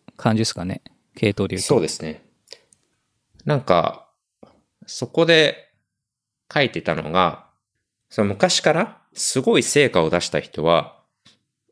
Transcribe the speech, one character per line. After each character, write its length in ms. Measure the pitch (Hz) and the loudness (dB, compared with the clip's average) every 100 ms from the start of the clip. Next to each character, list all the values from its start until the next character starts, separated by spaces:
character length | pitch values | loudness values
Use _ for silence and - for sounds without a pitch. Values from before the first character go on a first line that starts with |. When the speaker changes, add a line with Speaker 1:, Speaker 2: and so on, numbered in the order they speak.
| - - | -20 -4
Speaker 1:
感 200 | 120 110 | 0 0
じ 40 | |
で 40 | 110 | -2
す 80 | |
か 100 | - | -4
ね。 160 | 90 95 - _ _ | -8 -8 -12 _ _
系 160 | - 104 | -2 -2
統 160 | 101 98 | 0 -4
で 100 | 92 | -4
言 40 | |
う 20 | |
と。 60 | - | 0
Speaker 2:
そ 100 | 131 | 0
う 20 | |
で 60 | 78 | 0
す 140 | - | -6
ね。 200 | 80 78 _ _ _ - _ _ _ _ _ _ _ _ | -12 -14 _ _ _ -20 _ _ _ _ _ _ _ _
な 120 | - 143 | -4 -2
ん 40 | |
か、 480 | - 87 - - _ _ _ _ - _ _ _ - | 2 2 2 -4 _ _ _ _ -20 _ _ _ -18
そ 200 | - 123 | -12 -6
こ 200 | - 165 | 0 4
で 440 | 160 147 - - _ _ _ _ _ _ _ _ | 4 4 0 -16 _ _ _ _ _ _ _ _
書 100 | 151 | -2
い 100 | 127 | -2
て 80 | 82 | -2
た 140 | 82 | -4
の 160 | 78 78 | -4 -2
が、 360 | 90 87 - _ _ _ _ _ _ _ | 0 0 -2 _ _ _ _ _ _ _
そ 140 | - | -4
の 60 | 101 | -2
昔 320 | 98 185 - | 0 0 2
か 120 | 165 | 2
ら 300 | 156 220 - _ | 0 -2 -8 _
す 280 | - - 131 | -8 -4 -2
ご 180 | 175 185 | 0 0
い 40 | |
成 280 | 117 147 135 | 2 2 2
果 120 | 90 | 2
を 80 | 80 | 2
出 100 | 85 | 0
し 100 | - | -2
た 100 | 78 | -6
人 240 | - - | -6 -4
は、 360 | 80 82 - - _ _ _ _ _ _ _ | 2 2 0 -12 _ _ _ _ _ _ _